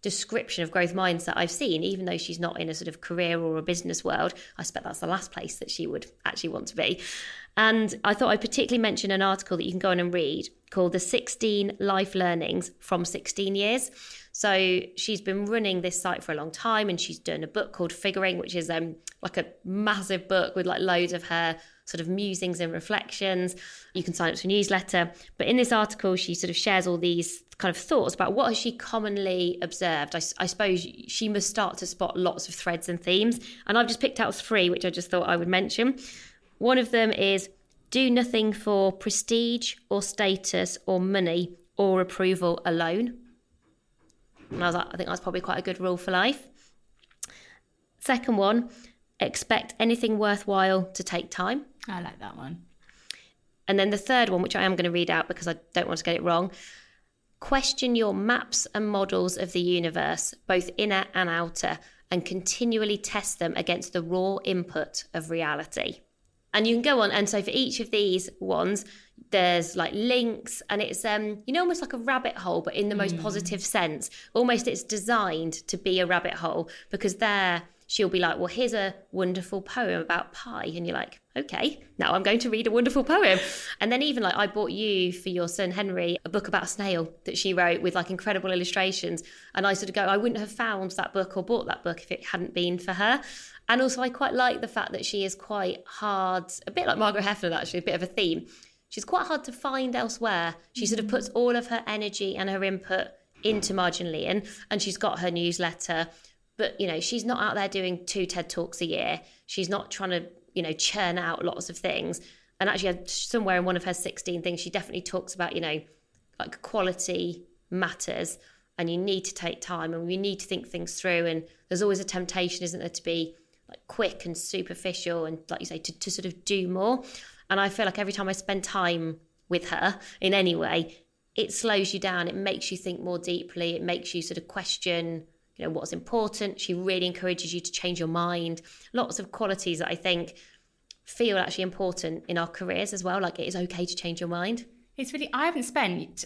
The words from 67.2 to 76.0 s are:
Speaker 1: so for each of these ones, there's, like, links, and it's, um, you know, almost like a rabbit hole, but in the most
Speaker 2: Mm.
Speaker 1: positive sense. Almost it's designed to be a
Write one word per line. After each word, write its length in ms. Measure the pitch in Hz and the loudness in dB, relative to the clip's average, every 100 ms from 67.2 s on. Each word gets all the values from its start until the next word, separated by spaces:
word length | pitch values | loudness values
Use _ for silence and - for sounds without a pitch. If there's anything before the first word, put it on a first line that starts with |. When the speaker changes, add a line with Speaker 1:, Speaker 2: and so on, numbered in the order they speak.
| 202 | 2
Speaker 1:
so 140 | 208 | 0
for 100 | 196 | 0
each 300 | 262 254 254 | 0 0 -2
of 100 | 226 | -2
these 380 | 214 202 185 180 - | 2 2 2 -2 -8
ones, 460 | 190 170 175 202 - - - - - | -2 0 2 0 -4 -18 -20 -20 0
there's, 440 | 202 180 175 165 - | 4 6 4 2 -2
like, 160 | 165 | -2
links, 680 | 208 233 247 233 220 - - - | 0 2 4 2 -2 -8 -10 -4
and 120 | 208 | -2
it's, 220 | 214 - | -2 -2
um, 400 | 226 214 214 208 226 | 0 0 0 -6 -2
you 80 | |
know, 60 | 302 | 2
almost 220 | 359 349 | 2 0
like 100 | 285 | -2
a 60 | 254 | -4
rabbit 400 | 233 262 247 - | 0 0 0 -4
hole, 240 | 185 170 | 0 0
but 140 | 156 - | 0 0
in 120 | 202 | 0
the 80 | 202 | 2
most 200 | 190 170 | 0 0
Speaker 2:
Mm. 40 | |
Speaker 1:
positive 400 | 160 165 170 202 | -2 -2 -4 -4
sense. 480 | - 214 170 156 - - - | 0 2 0 -2 -8 -12 -4
Almost 320 | 220 247 240 240 | 2 4 4 2
it's 160 | - | -2
designed 720 | - 214 196 233 196 160 165 160 - | -4 -4 2 2 2 0 -4 -6 -6
to 100 | 180 | -2
be 220 | - | 2
a 60 | 185 | 2